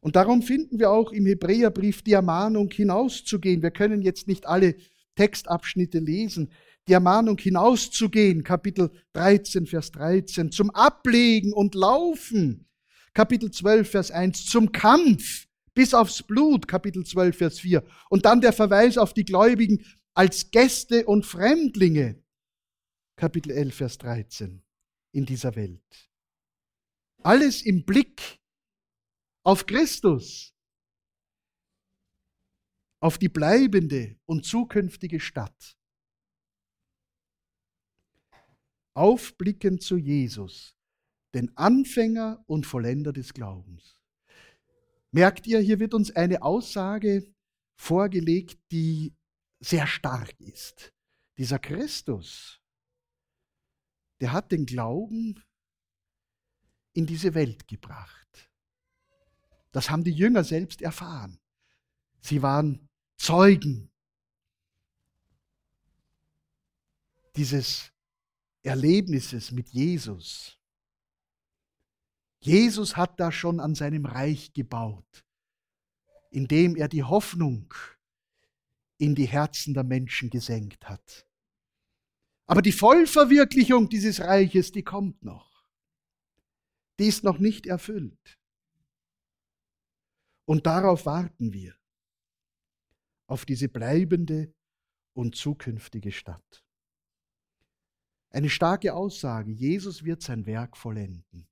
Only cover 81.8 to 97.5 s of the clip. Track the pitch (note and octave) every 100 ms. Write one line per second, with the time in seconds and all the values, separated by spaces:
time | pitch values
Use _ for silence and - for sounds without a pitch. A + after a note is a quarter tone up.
81.8 | _ _ _ _ _ _ _ F3 G3+ -
82.8 | G#3+ D#4+ D#4+ D4+ C#4 C#4+ C#4 C4+ A#3+ B3+
83.8 | G#3 A3 G#3+ G3 F3 G3 F#3+ F#3+ F3+ G#3
84.8 | - G3+ G3 - G#2 F2+ _ _ _ _
85.8 | _ _ _ _ _ _ _ _ _ _
86.8 | _ - G#3+ G#3 G3+ F3 G3+ G#3 - F3+
87.8 | - G#3+ B2+ _ _ _ _ _ _ _
88.8 | _ _ _ _ _ _ _ _ _ _
89.8 | _ _ _ _ _ _ - D#3 E3 E3
90.8 | G3 F3 D3+ D#3 F3 _ A#2 G2 F2+ _
91.8 | _ _ _ _ _ _ _ _ _ _
92.8 | _ _ _ _ _ C3 - B2+ C3 -
93.8 | A2+ D#3 F3+ F3+ D#3+ D#3 D#3 _ _ _
94.8 | _ _ _ - A#2 - D3 C#3+ - A2
95.8 | - A2+ G#2 - - D#2+ _ _ _ _
96.8 | _ _ _ _ _ _ _